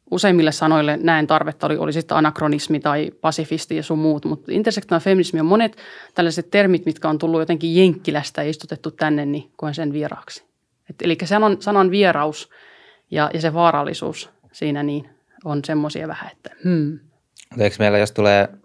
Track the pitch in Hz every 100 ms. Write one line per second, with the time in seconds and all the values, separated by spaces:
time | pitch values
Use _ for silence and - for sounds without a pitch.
0 | - 180 202 175 156 151 160 160 147 147
1 | 160 160 151 156 156 151 151 151 156 151
2 | 160 156 156 151 151 147 - 156 151 147
3 | 151 - 160 156 156 160 - 160 156 160
4 | 156 151 156 151 - 190 214 202 - 170
5 | 196 190 175 160 160 208 226 - - -
6 | - - 170 160 160 202 196 175 - 156
7 | 160 156 165 165 160 165 165 170 190 170
8 | - 147 139 - 151 156 - 156 156 -
9 | 156 151 143 147 143 - 156 147 156 147
10 | 147 - - - _ _ _ _ - 160
11 | 175 165 165 208 214 196 202 202 190 196
12 | 196 151 151 151 - _ - - _ _
13 | - 156 151 165 160 160 175 143 143 -
14 | - - - _ _ - 151 143 147 147
15 | 131 _ _ _ 165 147 139 156 151 156
16 | 156 156 - - - - 180 170 147 151
17 | _ _ _ _ - - 104 - 107 104
18 | 104 - 104 101 98 -